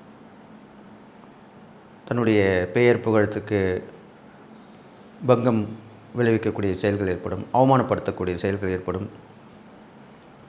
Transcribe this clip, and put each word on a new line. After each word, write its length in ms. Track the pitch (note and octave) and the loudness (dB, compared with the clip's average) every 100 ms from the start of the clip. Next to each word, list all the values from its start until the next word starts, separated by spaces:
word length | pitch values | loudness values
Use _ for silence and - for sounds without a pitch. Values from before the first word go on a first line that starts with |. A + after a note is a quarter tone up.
| - - - - - - - - - - - - - - - - - - - - - | -20 -20 -20 -20 -20 -20 -20 -20 -20 -20 -20 -20 -20 -20 -20 -20 -20 -20 -20 -16 -6
தன்னுடைய 320 | B2 A2+ G#2+ G2 F#2 F2+ A#2+ | 0 2 4 4 2 0 2
பெயர் 280 | A#2+ A#2+ A2+ | 4 4 2
புகழத்துக்கு 560 | A2 G2+ G#2 - G#2 F#2+ F#2 - - - - - - - - - - - - - - B2 | 2 2 -2 -2 -2 0 -2 -8 -18 -20 -20 -20 -20 -20 -20 -20 -20 -20 -20 -20 -6 2
பங்கம் 320 | A#2+ A#2+ A2 G#2+ A2 - - - B2 | 2 2 0 -4 -10 -18 -20 -12 -2
விளைவிக்கக்கூடிய 540 | A#2 A2 A2 G#2+ G2+ F2+ | 0 0 -2 -4 -4 0
செயல்கள் 300 | G#2 G2+ F#2+ | 0 0 -2
ஏற்படும், 300 | F2 F#2 G2 - A#2+ | -4 -6 -8 -2 2
அவமானப்படுத்தக்கூடிய 800 | C3 C3 A#2 G2 - - F2+ F2 | 4 4 2 -2 -4 -4 -4 -4
செயல்கள் 300 | G2 G2 F#2+ F#2 | -4 -2 -4 -4
ஏற்படும், 320 | F2+ F2+ G#2 - - - - - - - - - - - - - | -4 -6 -8 -14 -20 -20 -20 -20 -20 -20 -20 -20 -20 -20 -20 -20